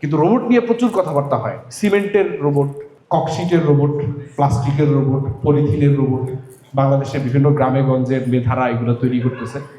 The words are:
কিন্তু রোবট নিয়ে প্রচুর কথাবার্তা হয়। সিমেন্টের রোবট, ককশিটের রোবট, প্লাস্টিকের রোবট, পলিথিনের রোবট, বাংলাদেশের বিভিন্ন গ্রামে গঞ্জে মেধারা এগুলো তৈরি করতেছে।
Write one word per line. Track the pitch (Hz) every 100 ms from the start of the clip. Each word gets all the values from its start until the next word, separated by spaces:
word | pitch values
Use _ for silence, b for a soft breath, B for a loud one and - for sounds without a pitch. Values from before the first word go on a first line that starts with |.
কিন্তু | 147 143
রোবট | 160 240
নিয়ে | 240 240
প্রচুর | 233 233 247
কথাবার্তা | 196 170 143 139 120
হয়। | 117 - -
সিমেন্টের | - 208 202 196 208 185 170
রোবট, | 147 143 139 - - - _
ককশিটের | 170 147 156 175 170 151
রোবট, | 143 143 147 - - - -
প্লাস্টিকের | 143 - - 143 147
রোবট, | 135 135 131 - -
পলিথিনের | 151 143 147 - 143 135
রোবট, | 127 127 - - - - _ 135
বাংলাদেশের | 135 139 - 147
বিভিন্ন | 123 135 143
গ্রামে | 139 131 131
গঞ্জে | 135 131 127 131 123
মেধারা | 123 120 127 127
এগুলো | 120 120
তৈরি | 117 127 123
করতেছে। | 123 - 117 143 147